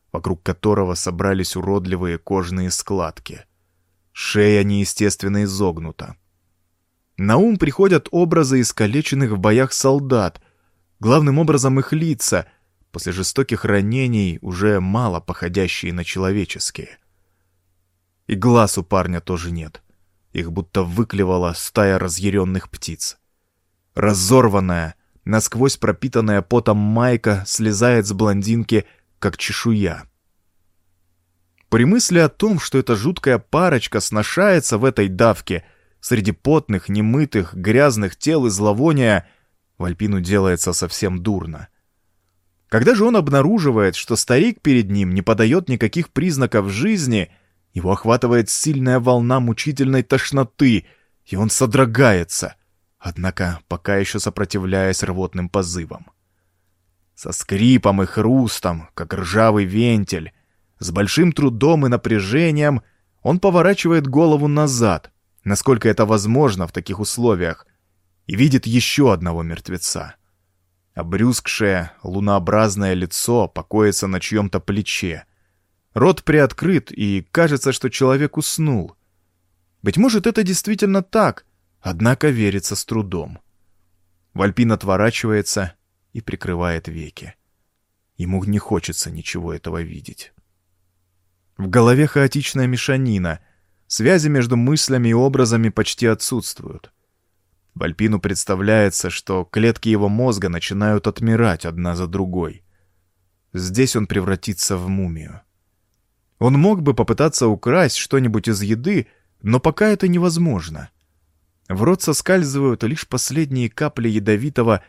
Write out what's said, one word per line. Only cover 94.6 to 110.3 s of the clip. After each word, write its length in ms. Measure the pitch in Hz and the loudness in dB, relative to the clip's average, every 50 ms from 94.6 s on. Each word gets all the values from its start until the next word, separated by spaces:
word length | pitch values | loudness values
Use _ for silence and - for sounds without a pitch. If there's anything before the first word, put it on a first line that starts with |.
| 120 131 156 151 - - 135 123 120 113 | 2 2 2 0 0 0 0 0 2 2
и 40 | 117 | 4
образами 560 | 117 131 135 135 131 127 110 117 113 113 107 | 4 4 2 4 2 2 2 2 2 2 2
почти 380 | - 110 104 - - - 120 113 | 0 0 -2 -2 -2 -2 0 0
отсутствуют. 840 | 110 - - - 131 113 - - - - - 98 - - - - _ _ _ _ _ _ _ _ _ _ _ _ _ _ _ _ - | 0 0 -2 -4 -4 -4 -6 -6 -10 -14 -14 -16 -16 -18 -20 -20 _ _ _ _ _ _ _ _ _ _ _ _ _ _ _ _ -10
Вальпину 460 | - - 85 80 - 107 110 107 95 | -8 -6 -6 -4 -2 0 0 0 0
представляется, 920 | - 98 95 - - - 98 92 98 104 110 110 104 98 - - - 87 | -2 -2 -4 -4 -4 -4 -4 -2 0 2 4 4 4 2 0 -2 -4 -6
что 360 | - - - - 98 92 87 | -6 -8 -6 -4 -4 -4 -4
клетки 440 | - - 110 113 117 110 - - 113 | -4 -2 0 2 2 0 0 0 0
его 200 | 110 101 101 101 | 0 2 2 0
мозга 400 | 104 113 127 127 110 98 92 90 | 0 0 0 0 0 -2 -2 -4
начинают 580 | 85 85 - - 104 101 107 107 107 104 - 107 | -4 -4 -6 -6 -4 -2 0 0 0 0 0 -2
отмирать 580 | - - 117 113 113 110 117 107 85 - - | -4 -2 0 0 2 2 2 2 0 -2 -4
одна 300 | 85 82 87 87 87 85 | -8 -6 -4 -4 -4 -4
за 120 | 87 92 85 | -4 -4 -4
другой. 560 | 90 98 95 92 90 90 85 76 - - _ _ _ _ _ _ _ _ _ _ _ _ _ _ _ _ _ _ - | -4 -4 -4 -4 -4 -4 -4 -6 -8 -12 _ _ _ _ _ _ _ _ _ _ _ _ _ _ _ _ _ _ -8
Здесь 420 | 90 92 90 95 120 131 127 - | -8 -6 -2 0 0 2 2 0
он 120 | 110 104 - | -2 -2 -2
превратится 720 | - 104 90 95 95 87 - - 95 - - - 101 90 | -2 -2 -2 -2 -4 -4 -4 -6 -6 -6 -4 -4 -4 -4
в 100 | 90 92 | -4 -4
мумию. 540 | 95 98 92 87 80 80 78 - - - - _ _ _ _ _ _ _ _ _ _ _ _ _ _ _ _ _ _ - | -4 -2 -4 -4 -6 -8 -12 -14 -18 -20 -20 _ _ _ _ _ _ _ _ _ _ _ _ _ _ _ _ _ _ -2
Он 140 | 113 123 135 | 2 2 4
мог 280 | 139 165 202 214 185 | 4 4 4 2 2
бы 120 | 151 143 120 | 2 0 0
попытаться 540 | 120 110 - 113 110 143 160 - - 123 113 | 2 0 0 0 2 0 0 0 2 2 2
украсть 480 | 104 - - - - 185 175 127 - | 0 0 0 0 2 2 2 2 0
что-нибудь 520 | - - - 135 135 127 120 107 107 - 117 | -4 -4 -2 0 0 0 0 0 0 0 -2
из 140 | 110 98 | -2 -2
еды, 460 | 104 101 113 113 127 185 208 156 110 - _ _ _ _ _ _ | -2 -2 -2 -2 -2 -2 -2 -2 -2 -4 _ _ _ _ _ _
но 180 | - 101 117 127 | -2 2 2 2
пока 280 | - 165 151 - 208 214 | 2 2 2 2 2 2
это 200 | 208 196 196 180 | 2 2 2 2
невозможно. 840 | 175 175 175 180 | 2 2 2 0